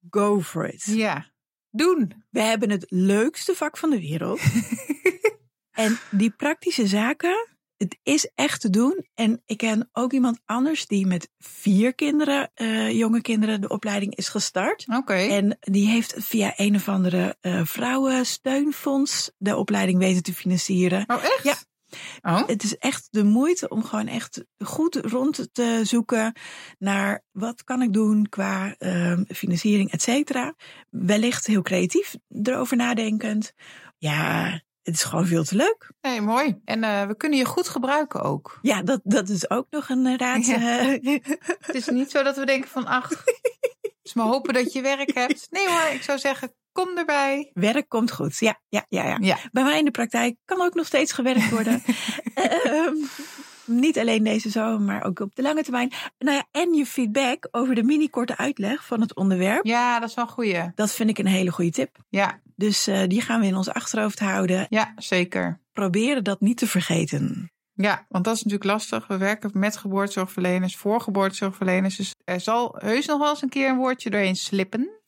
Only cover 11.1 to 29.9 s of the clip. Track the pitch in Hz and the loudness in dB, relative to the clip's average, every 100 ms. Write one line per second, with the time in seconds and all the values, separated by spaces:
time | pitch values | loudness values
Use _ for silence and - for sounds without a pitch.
11.1 | 180 - _ - - 196 196 240 254 294 | 0 -4 _ -20 -4 2 4 4 2 0
12.1 | 302 294 277 269 - 226 220 220 226 226 | 2 2 0 -2 -4 -2 0 0 2 2
13.1 | 226 233 220 214 214 196 214 208 202 202 | 2 2 0 0 0 -2 -4 -2 -2 -4
14.1 | - - 208 - 185 226 427 - 240 269 | -6 -6 -4 -4 -2 -2 -2 -2 -4 0
15.1 | 190 202 202 202 - - 196 208 233 226 | 0 2 2 0 -2 0 2 4 2 0
16.1 | - - 226 196 - 202 208 196 190 180 | -8 -2 0 0 0 2 2 2 0 2
17.1 | 180 185 - 185 180 165 - 240 262 269 | 2 -2 -4 -4 -2 -2 -2 -2 0 2
18.1 | 262 247 - 262 269 294 277 294 277 285 | 0 -2 -4 -2 0 0 -2 -2 0 0
19.1 | - - _ 196 - 196 208 190 180 185 | -2 -6 _ -2 0 0 0 2 4 4
20.1 | 180 175 175 180 180 - 185 180 190 208 | 2 -2 -4 0 0 2 2 2 2 0
21.1 | 247 - 539 269 - - _ _ - - | 0 0 0 0 -2 -8 _ _ -18 -18
22.1 | - - 175 - 220 208 - 262 - - | -8 0 0 2 -2 -2 -2 -4 -4 -2
23.1 | 214 208 220 302 359 - 220 - 214 220 | 2 4 4 4 0 -2 -4 -4 -4 -4
24.1 | 233 - - - _ 202 - 330 285 - | -6 -8 -14 -18 _ -8 -2 0 0 -2
25.1 | 247 269 294 - - 233 226 214 240 220 | 0 0 -2 -6 -2 0 2 2 0 2
26.1 | 233 220 233 - - - - 196 196 196 | 0 0 -4 -18 -18 -20 -4 0 0 0
27.1 | 202 _ 190 226 240 - 254 247 202 214 | -2 _ -8 -6 -8 -4 0 2 4 4
28.1 | 214 208 - 196 190 196 - 185 175 175 | 4 2 0 -2 -2 -4 -6 -2 0 2
29.1 | 175 202 - 190 175 214 208 196 | 0 -2 -4 -2 0 2 2 2